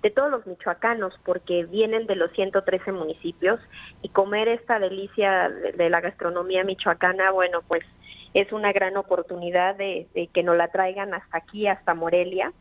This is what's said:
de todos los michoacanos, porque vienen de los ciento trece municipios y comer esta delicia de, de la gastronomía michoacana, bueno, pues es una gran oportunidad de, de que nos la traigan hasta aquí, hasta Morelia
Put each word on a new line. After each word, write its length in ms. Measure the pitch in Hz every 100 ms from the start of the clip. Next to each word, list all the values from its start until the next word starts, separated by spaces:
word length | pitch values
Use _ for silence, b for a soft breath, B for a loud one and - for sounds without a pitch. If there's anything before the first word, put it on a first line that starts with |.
de 100 | 214
todos 200 | 208 285
los 160 | 262 202
michoacanos, 680 | 180 - 170 226 233 190 - -
porque 380 | 180 - 175
vienen 420 | 170 196 220 226 220
de 80 |
los 160 | 190 175
ciento 300 | - 196 196
trece 280 | 190 185 196
municipios 720 | 190 156 160 170 - 180 233 - B B -
y 80 | -
comer 400 | 196 196 208 220
esta 300 | 233 - 226
delicia 720 | 190 196 196 - 202 190 175
de, 220 | - -
de 180 | - 170
la 100 | 170
gastronomía 640 | 175 - 175 175 180 185
michoacana, 680 | 190 190 202 170 180 185 190
bueno, 280 | 190 180 175 -
pues 140 | 165 - _ B B B
es 180 | - 196
una 220 | 214 208
gran 240 | 196 185 196
oportunidad 800 | 190 180 170 175 175 180 185 196
de, 320 | 196 175 175
de 120 | - 170
que 140 | 185
nos 140 | 175 170
la 120 | 170
traigan 440 | 190 185 196 196
hasta 240 | 180 - 165
aquí, 300 | - 208 208
hasta 260 | 190 -
Morelia 600 | 165 165 175 180 185 247 -